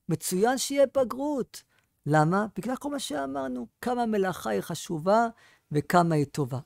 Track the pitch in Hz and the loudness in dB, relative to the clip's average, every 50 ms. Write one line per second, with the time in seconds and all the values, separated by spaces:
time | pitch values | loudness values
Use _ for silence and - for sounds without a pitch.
0 | _ - 160 - - - 185 180 208 233 262 254 - - 277 285 277 254 - 277 | _ -4 -4 -4 -2 -2 0 2 2 2 2 0 -2 0 2 4 2 4 4 2
1 | 262 214 233 254 277 302 294 262 202 - - - - _ _ _ _ _ _ _ | 0 0 -2 -4 -2 -2 -2 -2 -4 -6 -10 -20 -20 _ _ _ _ _ _ _
2 | - 143 147 156 151 160 180 196 214 208 - - 170 226 254 - - 285 285 277 | -2 2 4 4 4 4 2 0 0 -2 -6 -8 -6 -6 -6 -6 -6 -6 -6 -6
3 | - - 285 285 277 269 269 277 269 262 254 247 240 - _ _ - 247 247 240 | -6 -6 -6 -6 -6 -6 -6 -6 -6 -6 -6 -8 -10 -12 _ _ -4 -4 -2 0
4 | 240 226 214 208 185 185 180 - - 220 208 196 170 - 170 - - - 175 156 | 0 0 0 0 0 -2 -2 -4 -4 -4 -2 -2 -4 -4 -8 -8 -8 -6 -6 -2
5 | 151 190 208 226 233 226 220 _ _ _ _ _ _ - 151 147 143 - - 175 | 0 2 4 4 4 2 -2 _ _ _ _ _ _ -4 -2 -2 0 4 6 6
6 | 170 170 160 151 143 - - - 143 123 131 127 - | 6 6 4 2 0 0 -2 -4 -4 -4 -4 -8 -8